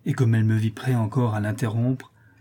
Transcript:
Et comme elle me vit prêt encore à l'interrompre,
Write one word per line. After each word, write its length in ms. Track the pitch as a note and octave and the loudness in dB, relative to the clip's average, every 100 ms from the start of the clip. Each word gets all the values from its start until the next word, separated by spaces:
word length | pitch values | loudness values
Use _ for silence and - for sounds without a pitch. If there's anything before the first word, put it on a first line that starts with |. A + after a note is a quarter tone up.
| - | -4
Et 80 | |
comme 220 | C#3+ A#2+ A#2 | 0 2 4
elle 100 | A2 | 4
me 100 | A2 | 2
vit 160 | A2 | 0
prêt 240 | A2 C3 B2 | -2 -2 0
encore 400 | A2 B2+ A#2+ G#2+ | 0 0 0 -2
à 60 | |
l'interrompre, 720 | G#2+ A2 A2+ A2+ B2 C3 - _ _ _ | -4 -4 -2 0 0 -2 -6 _ _ _